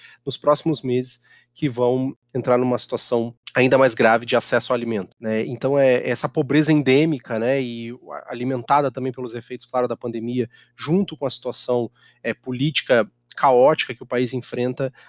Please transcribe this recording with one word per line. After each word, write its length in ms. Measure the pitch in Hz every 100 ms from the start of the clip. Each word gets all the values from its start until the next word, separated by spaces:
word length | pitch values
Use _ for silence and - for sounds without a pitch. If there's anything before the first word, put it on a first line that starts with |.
| - _ -
nos 120 | -
próximos 440 | 147 147 165 147
meses 400 | 131 123 127 - _ _ _
que 160 | - 147
vão 480 | 120 123 127 131 - _ 131
entrar 240 | 127 123
numa 180 | 127 123
situação 580 | - 120 - 120 117 - - -
ainda 240 | 131 131
mais 160 | 131 -
grave 320 | 113 113 117
de 80 | 120
acesso 360 | - 123 -
ao 40 | 123
alimento, 400 | 117 110 92 _
né? 240 | 113 110 127
Então, 300 | 123 135 139
é, 300 | 135 127 -
essa 220 | 120 143
pobreza 420 | - 135 151 151
endêmica, 680 | 151 131 131 160 139 - 113
né, 200 | 117 139
e 320 | 127 117 117 123 - 147 -
alimentada 640 | 123 123 131 117 143 143
também 200 | 131 127
pelos 220 | 123 123
efeitos, 320 | 117 - 127 -
claro, 220 | 127 123
da 100 | 117
pandemia, 500 | 120 113 117 123 117 _ _ _
junto 400 | 120 180 196 147
com 80 | 139
a 40 |
situação, 580 | - 123 - - 123 110 _ _ _
é, 100 | 117
política 800 | 110 - 123 147 - - 123 104 _ _ -
caótica 600 | 143 123 135 156 - 120
que 80 |
o 40 | 127
país 260 | 123 127
enfrenta, 580 | 127 - 123 123 127 131 -